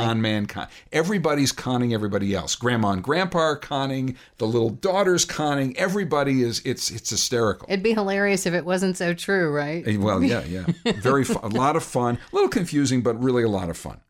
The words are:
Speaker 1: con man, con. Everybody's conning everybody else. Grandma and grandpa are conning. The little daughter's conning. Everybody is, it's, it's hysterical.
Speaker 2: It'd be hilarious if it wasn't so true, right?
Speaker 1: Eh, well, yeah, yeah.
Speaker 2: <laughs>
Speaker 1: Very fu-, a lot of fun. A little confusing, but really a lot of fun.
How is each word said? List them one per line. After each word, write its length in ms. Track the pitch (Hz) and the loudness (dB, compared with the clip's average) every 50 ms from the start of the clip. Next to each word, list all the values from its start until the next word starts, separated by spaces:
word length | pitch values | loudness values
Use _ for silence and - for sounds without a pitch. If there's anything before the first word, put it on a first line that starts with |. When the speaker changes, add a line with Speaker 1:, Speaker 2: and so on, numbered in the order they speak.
| 113 | 0
Speaker 1:
con 200 | 117 117 113 113 | 0 0 0 0
man, 240 | 110 107 107 104 | 0 0 0 -2
con. 220 | 104 - - - - - - - _ - | -4 -6 -10 -12 -12 -14 -18 -12 _ -2
Everybody's 580 | 151 165 180 214 196 151 160 147 147 139 123 - | -2 0 0 0 0 2 2 2 2 2 0 0
conning 400 | - - 127 127 120 123 120 117 | -2 -4 -2 0 0 0 0 0
everybody 420 | 107 107 104 98 101 101 98 95 | 0 -2 -2 -2 0 0 0 -2
else. 200 | 92 82 - - | -2 -2 -4 -6
Grandma 380 | - - 123 123 117 110 101 98 | -2 0 0 2 2 2 2 0
and 100 | 95 90 | 0 0
grandpa 340 | 131 147 175 190 180 - 175 | 0 0 0 0 0 0 2
are 180 | 160 156 147 143 | 2 2 0 -2
conning. 580 | - - 147 139 135 135 131 135 127 131 127 - - - _ - | -4 -6 -4 -4 -2 -2 -2 -4 -4 -4 -6 -8 -12 -20 _ -4
The 80 | - | -2
little 240 | 110 113 120 113 113 | 0 2 2 2 2
daughter's 560 | 104 - - 196 180 196 202 185 180 170 - | 0 0 -2 0 2 2 4 4 4 2 2
conning. 500 | - - - 151 147 143 139 135 131 123 | 0 -2 -2 -2 0 0 0 0 -2 -2
Everybody 640 | - 185 190 180 208 196 147 151 147 139 139 135 131 120 | -2 -2 0 0 -2 -2 0 0 2 2 2 2 2 2
is, 200 | 117 113 - - | 2 0 -2 -4
it's, 260 | 135 120 - - - | -4 -4 -4 -4 -6
it's 200 | - 110 - - | -6 -6 -6 -4
hysterical. 560 | 113 95 - - 131 117 113 107 92 - - - | -2 -2 -2 0 0 2 2 2 0 -2 -4 -4
Speaker 2:
It'd 140 | 196 196 190 | -2 0 0
be 100 | 226 226 | 0 0
hilarious 540 | 214 202 196 196 196 202 202 196 180 - | 0 0 0 0 0 2 2 2 0 0
if 80 | 185 170 | 0 0
it 100 | 175 147 | 0 0
wasn't 320 | 175 185 196 190 190 - | 0 0 2 2 0 0
so 160 | - 185 175 175 | 0 -2 -2 -2
true, 380 | 170 - - 196 190 175 156 143 | -2 -2 0 0 2 2 2 0
right? 340 | 147 143 147 156 170 160 | 0 -2 -2 -4 -4 -2
Speaker 1:
Eh, 120 | 117 107 104 | 0 0 2
well, 240 | 98 107 101 95 - | 2 2 2 2 2
yeah, 180 | - - 110 - | 2 2 0 -2
yeah. 200 | 78 87 92 90 120 170 - - | -4 -6 -4 -2 -2 -2 -2 -2
Speaker 2:
<laughs> 60 | 240 202 107 95 | -2 -2 0 2
Speaker 1:
Very 220 | 127 135 139 131 | 2 2 2 2
fu-, 140 | - - - - | 0 -2 -2 -2
a 60 | 110 | -2
lot 260 | 104 120 127 143 151 | -2 0 2 2 2
of 60 | 160 156 | 0 -2
fun. 340 | - - 127 123 120 120 120 - - - | -2 -2 0 0 0 0 -2 -4 -4 0
A 20 | |
little 140 | 381 403 370 | 2 2 2
confusing, 540 | - 226 175 170 - 147 143 123 131 127 117 | 2 0 -2 0 0 0 2 2 2 2 2
but 200 | 123 113 110 123 | 0 0 0 2
really 200 | 131 123 123 117 | 2 2 4 4
a 60 | 113 | 2
lot 180 | 101 95 90 85 | 2 0 -2 -4
of 80 | 82 | -6
fun. 240 | - - - - - - _ | -8 -10 -12 -14 -14 -12 _